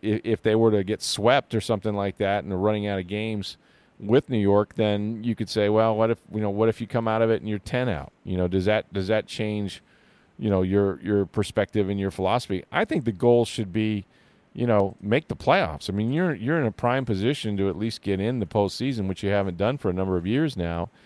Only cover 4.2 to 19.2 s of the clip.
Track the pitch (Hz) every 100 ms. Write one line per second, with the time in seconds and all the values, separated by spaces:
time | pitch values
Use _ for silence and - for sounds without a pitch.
4.2 | - 123 98 101 104 - 107 104 104 113
5.2 | 117 110 104 - 101 107 113 107 113 113
6.2 | _ 107 107 101 110 110 110 120 113 110
7.2 | 113 113 107 107 - 123 127 82 69 _
8.2 | - 92 90 95 92 107 - 98 92 107
9.2 | - - 107 104 101 - - _ _ _
10.2 | _ - 110 98 92 101 101 87 95 101
11.2 | 92 - 101 - 101 107 98 101 98 -
12.2 | 92 120 - 95 - 143 220 311 117 92
13.2 | 120 120 117 - 101 95 110 107 98 _
14.2 | _ _ _ - 120 107 98 - 101 123
15.2 | - 80 - 175 113 76 - 98 110 147
16.2 | 185 117 113 165 123 - 120 131 120 98
17.2 | 107 147 110 101 98 87 110 - - 95
18.2 | 104 127 95 110 101 - 127 120 95 92